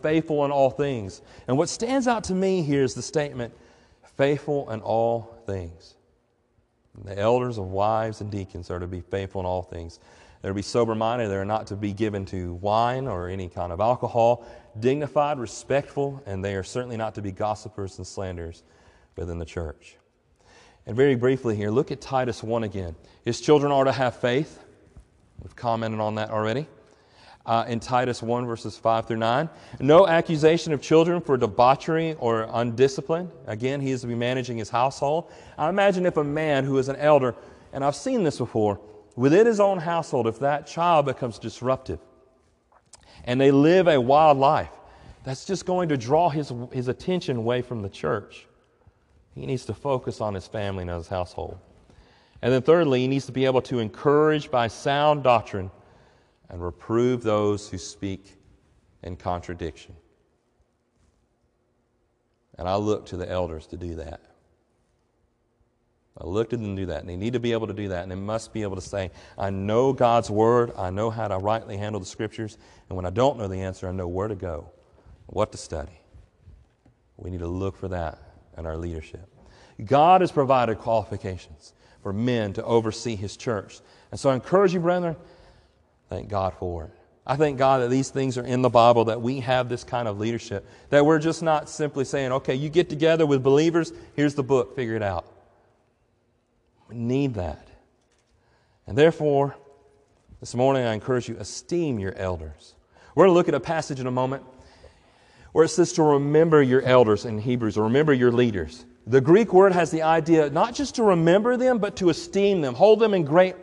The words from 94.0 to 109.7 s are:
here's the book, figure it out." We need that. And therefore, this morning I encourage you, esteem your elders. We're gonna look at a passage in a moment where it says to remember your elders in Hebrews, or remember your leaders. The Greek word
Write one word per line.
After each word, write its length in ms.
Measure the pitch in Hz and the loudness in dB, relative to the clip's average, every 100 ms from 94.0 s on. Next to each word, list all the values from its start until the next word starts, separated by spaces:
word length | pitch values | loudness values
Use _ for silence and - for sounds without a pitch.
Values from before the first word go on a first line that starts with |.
| - | -12
here's 220 | - 147 139 | -2 0 0
the 80 | |
book, 320 | 127 135 117 - | 0 2 0 -4
figure 220 | 120 110 | -4 -2
it 40 | |
out." 240 | 104 87 - _ _ _ _ _ _ _ _ _ _ _ _ _ _ _ _ | -2 -4 -8 _ _ _ _ _ _ _ _ _ _ _ _ _ _ _ _
We 80 | 117 | -8
need 380 | 117 131 139 107 | -2 0 0 -2
that. 340 | 87 80 - - _ _ _ _ _ _ _ _ _ _ - | -6 -8 -16 -20 _ _ _ _ _ _ _ _ _ _ -6
And 120 | 117 | 4
therefore, 580 | 160 160 151 139 139 - - _ _ _ _ _ _ - | 4 4 0 2 0 -4 -20 _ _ _ _ _ _ -20
this 120 | - | -10
morning 300 | 120 135 135 | 0 2 2
I 100 | 120 | 0
encourage 360 | 107 127 127 117 | -2 -2 -2 -2
you, 80 | 110 | -10
esteem 600 | 101 - - 175 160 113 | -12 -14 -6 -4 -2 -4
your 140 | 95 92 | -6 -6
elders. 580 | 92 87 76 - - _ _ _ - - | -6 -6 -10 -16 -20 _ _ _ -6 4
We're 120 | 190 | 6
gonna 60 | |
look 140 | 175 175 | 6 4
at 80 | 143 | -2
a 60 | |
passage 400 | - 160 151 135 | -2 -4 -4 -6
in 60 | 127 | -4
a 40 | |
moment 320 | 127 131 135 - - - _ - _ _ _ _ _ - | -2 -2 -4 -12 -20 -20 _ -20 _ _ _ _ _ -2
where 100 | 151 | 2
it 60 | 160 | 4
says 240 | 180 165 | 4 2
to 100 | - | 4
remember 580 | 151 139 143 156 170 156 | 4 4 4 4 6 6
your 200 | 131 127 | 6 4
elders 420 | 127 127 110 104 120 | 6 6 6 2 0
in 120 | 107 | -6
Hebrews, 400 | 120 120 110 104 | -2 -2 0 0
or 60 | |
remember 300 | 110 131 156 | 2 2 4
your 180 | 131 123 | 4 4
leaders. 540 | 120 123 98 76 - - _ - | 4 2 0 -6 -12 -20 _ 2
The 140 | 131 | 2
Greek 320 | 127 190 196 | 6 6 6
word 200 | 180 196 | 6 6